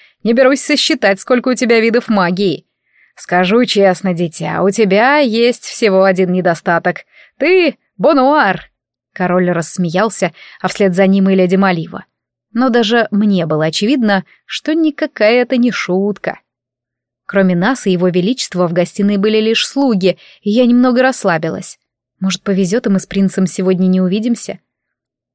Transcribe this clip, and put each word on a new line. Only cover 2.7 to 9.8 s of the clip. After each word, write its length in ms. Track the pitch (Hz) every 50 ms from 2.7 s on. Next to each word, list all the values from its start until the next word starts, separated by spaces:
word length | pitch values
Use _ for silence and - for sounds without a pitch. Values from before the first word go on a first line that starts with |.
| _ _ _ _ _ _ _ _ _
Скажу 500 | - - - 180 180 185 180 208 240 254
честно, 480 | - - 208 196 190 180 180 - 190 180
дитя, 500 | 165 180 165 - - 160 165 165 165 175
у 60 | 196
тебя 480 | 196 226 220 190 190 202 226 262 285 302
есть 480 | 294 240 214 226 233 240 240 - -
всего 400 | - - - 247 214 190 190 190
один 260 | 196 190 185 185 180
недостаток. 760 | 185 185 170 175 170 160 - 196 170 170 - 175 175 - - _ _ - - _ _ _
Ты — 400 | 269 320 370 381 349 302 - - _ _ _ -
Бонуар!" 720 | 185 285 330 277 254 269 294 311 254 196 180 - - _ _ _ _ _ _ _ _ _ _
Король 380 | - 185 180 180 185 185 180
рассмеялся, 800 | 175 165 160 - - -